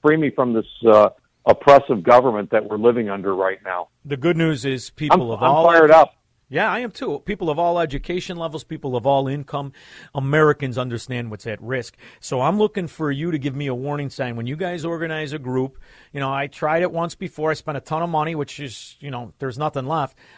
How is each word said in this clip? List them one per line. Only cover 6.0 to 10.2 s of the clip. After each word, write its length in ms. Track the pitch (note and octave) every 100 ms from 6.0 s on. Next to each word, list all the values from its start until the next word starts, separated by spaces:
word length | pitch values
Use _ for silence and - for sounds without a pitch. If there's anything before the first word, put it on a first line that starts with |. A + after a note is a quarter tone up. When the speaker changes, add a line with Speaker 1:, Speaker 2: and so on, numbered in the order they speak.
| C#3 _ _ _ -
Speaker 2:
Yeah, 200 | C#3 G#3
I 100 | G#3+
am 100 | B3
too. 300 | - B3+ C#3+
People 240 | - G3+ E3
of 100 | D3
all 200 | E3+ F3
education 560 | E3 F3+ - F3 - F3
levels, 280 | E3 D3+
people 320 | - D3+ C#3 B2
of 100 | B2+
all 200 | C#3 C3+
income, 440 | C#3+ C#3+ D3 C#3 - - - -
Americans 600 | C#3